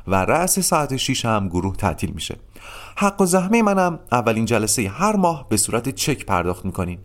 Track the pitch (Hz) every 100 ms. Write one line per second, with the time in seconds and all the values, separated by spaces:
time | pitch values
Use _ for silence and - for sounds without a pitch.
0 | - 95 92 143 180 - 175 160 143 131
1 | - 127 120 110 98 87 95 92 98 80
2 | 90 78 - - - - - - - -
3 | 202 196 185 185 185 233 214 196 180 165
4 | - 120 113 113 110 113 107 - 98 110
5 | 202 208 175 160 131 110 - 110 120 127
6 | - 120 - 92 87 87 98 90 87 90